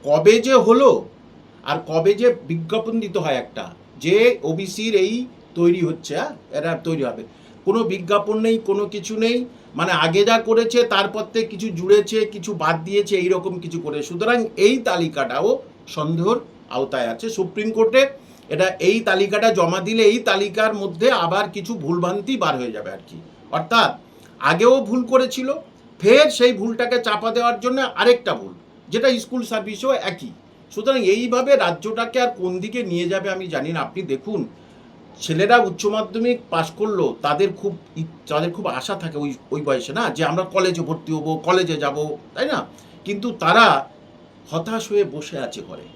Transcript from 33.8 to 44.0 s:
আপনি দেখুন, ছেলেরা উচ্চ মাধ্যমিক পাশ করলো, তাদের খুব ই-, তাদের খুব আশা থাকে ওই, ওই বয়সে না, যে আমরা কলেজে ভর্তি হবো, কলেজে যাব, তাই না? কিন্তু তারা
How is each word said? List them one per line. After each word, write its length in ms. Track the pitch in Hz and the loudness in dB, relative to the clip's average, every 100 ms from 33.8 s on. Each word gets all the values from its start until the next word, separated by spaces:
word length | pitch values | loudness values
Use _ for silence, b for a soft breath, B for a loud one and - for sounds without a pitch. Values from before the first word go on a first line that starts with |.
আপনি 220 | 139 185 | -6 -8
দেখুন, 460 | 156 135 208 196 117 B B B B B - - | -6 -6 -4 -6 -6 B B B B B -20 -12
ছেলেরা 360 | - 160 208 240 | -6 0 4 4
উচ্চ 300 | 208 165 208 | 4 -2 -2
মাধ্যমিক 540 | 220 214 226 240 240 - | -2 -4 -2 0 -2 -2
পাশ 200 | 170 160 | -4 -4
করলো, 460 | - 214 196 135 113 | -4 -4 0 -2 -2
তাদের 260 | 147 147 196 | -4 0 0
খুব 240 | - 202 165 - - | 0 -8 -8 -14 -10
ই-, 80 | 160 - - | -10 -12 -4
তাদের 240 | 151 170 | -2 -2
খুব 140 | 170 - | -4 -6
আশা 280 | 123 165 | -6 -6
থাকে 240 | 175 165 147 | -6 -6 -6
ওই, 160 | 143 131 - | -6 -8 -8
ওই 100 | 151 | -6
বয়সে 320 | 143 131 123 | -2 -2 -2
না, 180 | 165 214 | -4 -4
যে 140 | 151 | -2
আমরা 200 | 151 170 | -2 -2
কলেজে 380 | 180 190 185 170 | -2 0 0 -2
ভর্তি 300 | 160 165 156 | -4 -6 -6
হবো, 240 | 156 151 156 | -6 -4 -4
কলেজে 400 | 180 185 170 151 | 2 2 2 -2
যাব, 400 | 143 143 151 - - | -2 -4 -6 -8 -12
তাই 120 | - 285 | -6 -4
না? 200 | 233 - B B B | -4 -6 B B B
কিন্তু 280 | - 202 240 | -8 -6 -6
তারা 540 | - 165 214 214 139 - - | -2 4 6 6 4 -2 -18